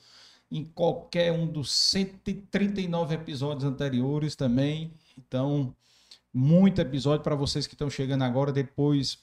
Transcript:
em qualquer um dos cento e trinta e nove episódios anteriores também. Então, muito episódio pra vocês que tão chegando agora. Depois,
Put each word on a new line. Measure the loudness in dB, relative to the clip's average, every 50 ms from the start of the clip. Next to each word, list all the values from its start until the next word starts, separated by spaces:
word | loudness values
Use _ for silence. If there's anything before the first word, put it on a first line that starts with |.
| _ _ -20 -20 -20 -20 _ _ _ -10
em | -8 -8 -8
qualquer | -8 -4 -2 -2 -2 -2 -2 -6 -6 -2 0 0 0 0
um | 0 -2
dos | -2 -4 -4 -4 -2
cento | 0 0 2 2 2 0 -2 -2 -6 -10 -8 -8
e | -8
trinta | -8 -8 -4 -2 0 0 0 0 -2
e | -2
nove | -2 0 -2 0 -2 -2
episódios | -4 -6 -6 -6 -4 -4 -4 -2 -2 -2
anteriores | -4 -2 -2 -4 -2 0 0 0 0 0 -2 -2 -4 -2
também. | -2 0 2 2 2 2 0 -2 -4 -8 -10 -14 -18 _ _ -20
Então, | -20 -12 -6 -4 -2 0 0 0 0 -2 -4 -6 _ _ _ _ _ _ -20 -20 -20 _ _ 0
muito | 2 4 6 8 8 8 6 6 4
episódio | 0 -2 -2 -2 0 2 0 2
pra | 0 -2 -2
vocês | 0 -2 -2 -2 -4 -6
que | -6 -8
tão | -6 -6 -6
chegando | -4 -4 -2 0 0 0 0
agora. | 0 0 0 0 0 0
Depois, | -2 -2 -2 -2 0 2 2 2 2 0 -2 -6 -10